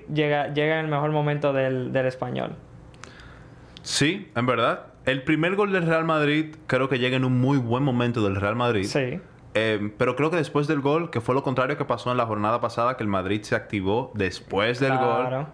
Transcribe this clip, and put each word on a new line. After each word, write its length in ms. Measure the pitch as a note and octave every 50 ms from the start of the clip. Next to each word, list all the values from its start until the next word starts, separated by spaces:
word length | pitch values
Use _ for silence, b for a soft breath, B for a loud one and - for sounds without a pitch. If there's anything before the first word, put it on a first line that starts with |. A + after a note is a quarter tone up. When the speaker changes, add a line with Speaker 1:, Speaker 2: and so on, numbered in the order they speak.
| - -
Speaker 1:
llega, 400 | D3+ D3+ D3+ D3 D3 D3 C#3 B2 D3
llega 260 | D3 D3 D#3 D#3+ D#3+
en 60 | D#3
el 60 | D#3
mejor 200 | D3+ C#3 D3 D3+
momento 420 | D#3 D3+ D3 D3 D3 D3 D3 C#3+ C#3
del, 400 | C3+ C3 C3 C3 B2+ B2+ B2+ B2+
del 140 | C3+ B2+
Español. 480 | C3 B2+ - B2+ B2 B2+ C3 - - - - - - - - - - - B B B B B B B B B B B B B B B B B -
Speaker 2:
Sí, 460 | - - - C#3+ D3 F#3 G#3 G3+ - -
en 100 | A#2 A#2+
verdad. 420 | B2+ B2 A2+ A#2 C#3 F3 - - - - - -
El 180 | - C3+ C3+ C3
primer 320 | - D#3 D3+ D#3 F3 G3
gol 160 | G3 G#3 G3+
del 140 | F#3+ F#3+ E3+
Real 160 | E3 E3 D#3+ D#3+
Madrid 500 | E3 D#3+ D#3 D3 C#3+ D3 D3+ D#3 D3+ - - -
creo 220 | - - B2+ C3 C3+
que 100 | C#3 B2
llega 180 | B2 B2+ B2+
en 80 | C3 C3
un 140 | B2+ B2+ B2
muy 180 | B2 C3 C#3+
buen 260 | C#3 B2 A2+ A#2 B2 C#3+
momento 380 | C#3+ B2 A#2+ B2 A#2+ A#2 A#2+ G#2+
del 120 | G2+ G2
Real 200 | G2 G2 G2+ A2
Madrid. 280 | A#2+ B2 A#2+ A#2 G2+ F#2+
Speaker 1:
Sí. 340 | G2+ - D#3 C3+ B2 C#3+ F#3 - - - - - - -
Speaker 2:
Em, 360 | G#2+ A2 A2 A2 G2+ G2+ G#2+ -
pero 180 | - B2 B2 B2
creo 140 | C3 C#3+ D#3+
que 80 | F3
después 300 | F3 D3 - - D3 D3
del 120 | C#3+ D#3+ C#3+
gol, 280 | C3 C#3+ D3 E3 E3+ E3
que 120 | - A#2
fue 120 | A2 - B2+
lo 80 | C#3
contrario 340 | C3+ C#3+ C3 C3 B2+ C3 D3
que 80 | D3 C#3
pasó 260 | - B2 A2 - B2
en 60 | B2
la 100 | B2 A#2+
jornada 340 | A2+ G#2+ G#2+ G#2 G#2+ A2+ A#2+
pasada, 360 | A#2+ A#2 - - A#2 B2 C3
que 60 | - A#2
el 60 | G#2
Madrid 320 | G2 F#2+ F2+ F#2 G2+ G#2+
se 140 | G#2+ - B2+
activó 560 | A2 - - - G#2 F#2 F#2+ G#2 A#2+ - - -
después 640 | G#2+ G2 F2+ - - - - - F#2+ G#2 A#2 B2 B2
del 120 | C#3 C3+
Speaker 1:
Claro. 460 | C3 C3 B2+ A#2+ A#2 A#2+ B2+ B2+ B2+
Speaker 2:
gol, 100 | C3 D3 D3